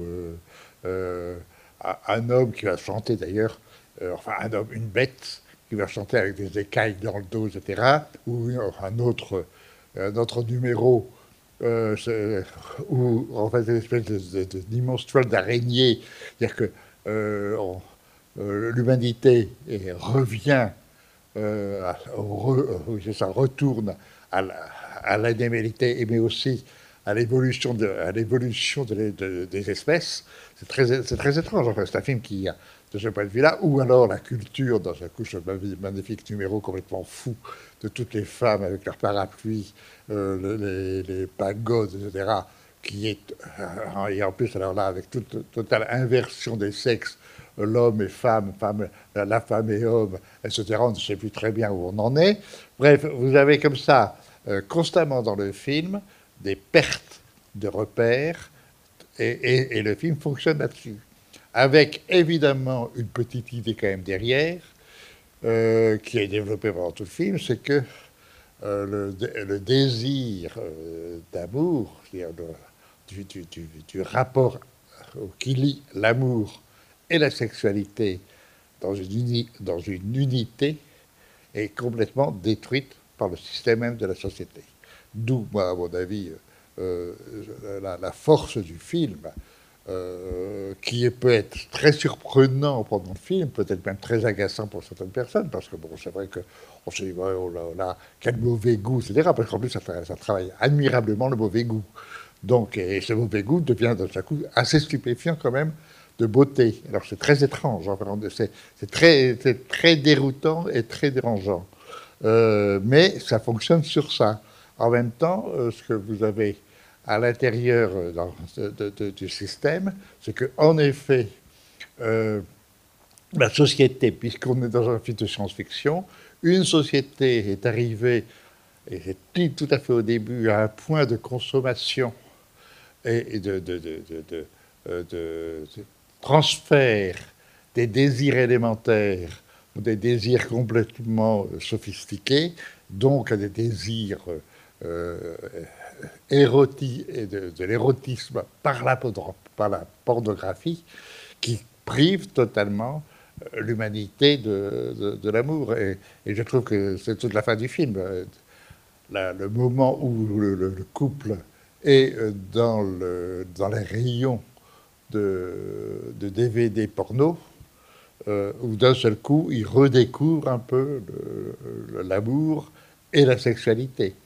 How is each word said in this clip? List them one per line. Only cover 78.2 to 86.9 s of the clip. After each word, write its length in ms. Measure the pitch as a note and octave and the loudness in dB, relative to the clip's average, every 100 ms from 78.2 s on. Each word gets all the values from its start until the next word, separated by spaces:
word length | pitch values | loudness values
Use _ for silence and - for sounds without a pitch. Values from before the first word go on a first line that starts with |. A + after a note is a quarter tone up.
| - - _ _ _ _ | -10 -20 _ _ _ _
dans 140 | F#2 | -6
une 180 | G2+ F#2 | -6 -4
uni-, 380 | G#2+ A#2+ A#2+ A#2 - | -4 -2 -2 -4 -8
dans 200 | F#2 E2+ | -6 -6
une 360 | E2+ F#2 G2 B2 | -6 -8 -6 -2
unité, 600 | C#3 B2 A2 - C#3+ D#3 - _ _ _ _ _ _ - | 0 0 -4 -2 -2 -2 -12 _ _ _ _ _ _ -8
est 140 | G#2+ | -6
complètement 600 | - A#2+ A#2 G#2+ C3 C#3+ | -6 -6 -2 -2 0 0
détruite 640 | G#2 G#2 G#2+ - C3 C3 - _ _ | 0 -2 -2 -2 -4 -4 -16 _ _
par 120 | G2+ | -6
le 80 | F2 | -6
système 420 | - - - A2+ | -12 -6 0 2
même 180 | A#2 A#2 | 0 -4
de 80 | G2+ | -4
la 80 | |
société. 480 | F#2 F#2+ - - - - _ - - _ G#2+ | -4 -8 -10 -16 -16 -20 _ -20 -20 _ -8
D'où, 320 | A2+ C3 G#2 | -2 -2 0
moi, 200 | G#2 F2+ | 0 0
à 20 | |
mon 180 | F2+ F2 F2 | 0 -4 -4
avis, 360 | F2+ G#2 F2+ D#2+ _ _ _ - | -4 -6 -8 -12 _ _ _ -8
euh, 360 | F#2 | -6